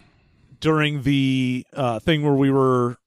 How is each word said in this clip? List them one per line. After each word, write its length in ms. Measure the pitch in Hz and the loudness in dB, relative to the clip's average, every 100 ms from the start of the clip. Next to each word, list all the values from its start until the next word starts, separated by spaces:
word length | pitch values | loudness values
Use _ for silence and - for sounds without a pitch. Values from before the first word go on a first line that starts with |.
| _ _ _ _ _ - | _ _ _ _ _ -6
during 420 | 156 156 151 147 | -2 0 0 -2
the, 640 | 127 139 135 131 127 127 - | 0 0 0 0 -2 -4 -8
uh, 280 | - 127 110 | -6 -4 -4
thing 220 | - 156 | -2 0
where 120 | 147 | 2
we 160 | 139 139 | 2 2
were 460 | 135 131 123 120 123 | 2 2 2 -2 -6